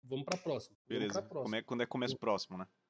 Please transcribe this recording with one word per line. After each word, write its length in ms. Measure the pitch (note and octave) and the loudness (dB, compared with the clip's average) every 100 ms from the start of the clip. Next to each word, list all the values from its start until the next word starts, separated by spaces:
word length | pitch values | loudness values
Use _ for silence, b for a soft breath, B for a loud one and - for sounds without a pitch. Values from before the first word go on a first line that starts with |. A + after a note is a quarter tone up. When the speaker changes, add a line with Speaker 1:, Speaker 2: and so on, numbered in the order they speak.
Speaker 1:
vamos 220 | B2 C3+ | -6 -4
pra 120 | C#3 F3 | 0 0
próxima, 400 | E3 B2+ - - - | 0 -2 -4 -14 -4
vamos 0 | |
Speaker 2:
Beleza. 240 | A2+ G#2+ | 0 0
Speaker 1:
pra 100 | G2+ | 0
próxima." 220 | A2 D3+ | -2 -4
Speaker 2:
Como 120 | B2 A2 | 0 0
é, 60 | |
quando 200 | - A#2+ | 0 0
é 40 | A#2+ | 0
que 40 | |
começa 240 | C3 B2 | 2 0
o 40 | - | 2
próximo, 400 | A#2 G2+ - F#2 | 4 2 2 -8
né? 80 | F#2+ _ _ | -10 _ _